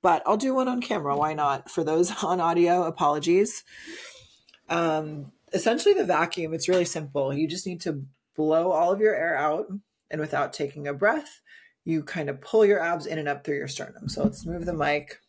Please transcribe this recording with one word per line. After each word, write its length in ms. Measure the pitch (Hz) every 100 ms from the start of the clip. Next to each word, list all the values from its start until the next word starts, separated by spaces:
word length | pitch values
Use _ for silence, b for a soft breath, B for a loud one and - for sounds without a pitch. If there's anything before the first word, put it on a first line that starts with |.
but 200 | - 165 -
I'll 120 | 214
do 160 | 269
one 140 | 262 262
on 140 | 247
camera. 360 | 240 208 143 139
Why 160 | 151
not? 380 | 156 147 135 -
For 120 | - 160
those 260 | 160 175
<laughs> 120 | 208
on 180 | 170 180
audio, 420 | 170 170 170 180
apologies. 800 | 165 - 147 151 143 180 214 - - B B B B B B B B _ -
Um, 640 | 170 165 156 156 151 143 _ _
essentially 400 | 190 - 247 403
the 120 | 392 180
vacuum, 480 | 160 160 - 160
it's 160 | 160 -
really 160 | 180 170
simple. 480 | 165 147 139 135
You 140 | 139 156
just 200 | 175 -
need 140 | 175
to 220 | 175 147 135 _ _ -
blow 360 | 156 160 175
all 200 | 160 170
of 80 | 208
your 160 | 214 180
air 200 | 165 147
out, 320 | 151 156 - 196 _ _ _
and 120 | 160
without 320 | 156 170 139
taking 340 | - 143 147 143
a 60 |
breath, 480 | 143 202 302 294 - B B B B
you 200 | - 160
kind 260 | 151 180 143
of 120 | 135
pull 240 | - 220 208
your 140 | 202
abs 260 | 165 170 -
in 120 | 160
and 100 | 147
up 160 | 143
through 140 | - 143
your 100 | 143
sternum. 420 | - - - -
So 140 | -
let's 220 | 214 - 165
move 200 | 175 170
the 80 |
mic. 460 | 165 147 147 143 -